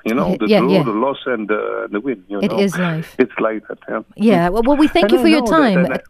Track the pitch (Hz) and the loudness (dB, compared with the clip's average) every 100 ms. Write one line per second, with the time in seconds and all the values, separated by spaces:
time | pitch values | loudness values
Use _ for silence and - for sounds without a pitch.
0 | 110 120 170 180 - 208 - 190 135 104 | -4 -2 -2 -2 2 2 4 2 2 0
1 | 135 135 - 117 104 107 104 104 104 101 | -2 -4 -6 -6 -2 -4 -4 -6 -6 -6
2 | 135 120 - 101 202 190 202 165 180 160 | -6 -8 -8 -4 -2 0 -2 0 -4 -4
3 | 165 - 131 - 110 107 - - - 113 | -8 -2 -2 0 -4 -4 -8 -14 -8 -8
4 | - - 214 185 175 233 233 285 311 349 | -8 -2 2 2 2 0 0 2 2 2
5 | 214 349 - 311 233 320 262 180 175 127 | 2 4 4 2 2 2 2 2 0 -4
6 | - | -10